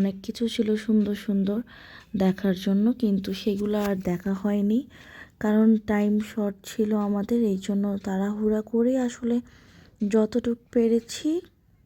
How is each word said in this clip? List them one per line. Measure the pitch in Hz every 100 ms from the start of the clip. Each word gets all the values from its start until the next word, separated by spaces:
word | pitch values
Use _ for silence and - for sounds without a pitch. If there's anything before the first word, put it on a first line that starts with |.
অনেক | 196 196
কিছু | 196 220 233
ছিল | - 214 214
সুন্দর | 214 214 202 208
সুন্দর | - 196 196 208 - - - - - 196
দেখার | 190 185 196 185
জন্য, | 190 196 214 247
কিন্তু | 220 196 190
সেগুলো | 190 - 202 208 208 208
আর | 196 185
দেখা | 175 196
হয়নি, | 190 202 208 202 220 294 - - - - -
কারণ | 214 214 220 220 214
টাইম | 208 208 214 214
শর্ট | - 208 202
ছিল | - - 214 214 202
আমাদের, | 202 202 240 226
এই | 190 190
জন্য | 202 202 196 202
তাড়াহুড়া | 190 202 208 214 214
করে | 214 233 233 262 247
আসলে | 240 233 240 240 - - - - - 208
যতটুকু | 220 214 240 240 233 -
পেরেছি | 247 226 233 233 - 302 330 - _ _ _